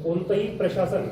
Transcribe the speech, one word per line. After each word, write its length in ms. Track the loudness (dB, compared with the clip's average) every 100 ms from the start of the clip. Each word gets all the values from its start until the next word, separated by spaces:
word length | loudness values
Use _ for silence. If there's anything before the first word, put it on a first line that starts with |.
कोणतंही 540 | -2 -2 2 0 0 0
प्रशासन 460 | 0 0 0 0 -2